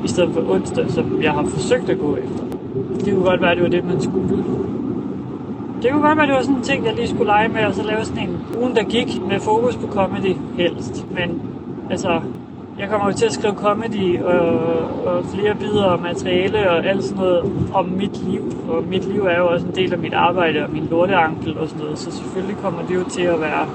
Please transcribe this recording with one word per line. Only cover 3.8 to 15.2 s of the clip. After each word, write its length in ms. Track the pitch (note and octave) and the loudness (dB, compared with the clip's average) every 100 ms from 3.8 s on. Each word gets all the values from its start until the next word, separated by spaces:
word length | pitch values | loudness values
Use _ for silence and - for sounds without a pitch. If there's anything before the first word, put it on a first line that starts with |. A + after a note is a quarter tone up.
man 160 | F3+ F3+ | 2 0
skulle. 440 | - F#3 - G3 G3 G3 - - - - - - - - - - - - | 0 0 2 0 0 -2 -2 -4 -4 -4 -4 -6 -8 -10 -8 -8 -8 -2
Det 100 | A#3+ | 0
kunne 100 | D4 | 4
godt 160 | D4 D#4 | 4 4
være, 80 | D4 | 4
det 80 | |
var 80 | C4 | 4
sådan 140 | B3+ C4+ | 2 0
en 60 | |
ting, 240 | A#3 C4+ A3+ | 0 0 0
jeg 80 | |
lige 140 | A3 A#3 | 0 -2
skulle 180 | - G#3 | 0 4
lege 220 | G#3 A3 | 4 4
med, 160 | A3 | 2
og 100 | G#3 | 0
så 80 | F#3+ | 0
lave 220 | G#3 A3 | -2 -2
sådan 240 | A3 - F#3+ | -2 -4 -4
en 100 | E3+ - - | -6 -6 -2
ugen, 160 | B3+ A3+ | 2 2
der 60 | |
gik 240 | F#3 A3+ - - - | 2 0 0 -2 -2
med 120 | G3 | -2
fokus 360 | G#3+ A3 B3 A3 | 2 2 2 0
på 100 | - | -4
comedy 480 | G3+ F#3 G3 F#3+ F3 - - | 0 0 0 0 -2 -4 0
helst. 500 | F3 - - - - | 0 -2 -6 -8 -6
Men 320 | F3+ E3+ - - - - - - | -4 -2 -4 -6 -10 -10 -10 -6
altså, 300 | F#3 F#3 E3 F3+ - - - - - | -4 0 -2 -2 -10 -12 -14 -14 -8
jeg 100 | G3 | -2
kommer 180 | G#3 G3+ | 0 0
jo 60 | |
til 140 | F#3 A3+ | 2 0
at 60 | |
skrive 220 | - G#3+ | 2 -2
comedy 680 | G3 G#3 G#3 A3+ G#3 F#3 E3+ | 0 0 0 -2 0 2 2
og, 260 | F3+ F3 E3+ E3 E3 E3 E3 - F3+ | 4 4 4 2 2 0 -2 -2 0
og 180 | F3 | 0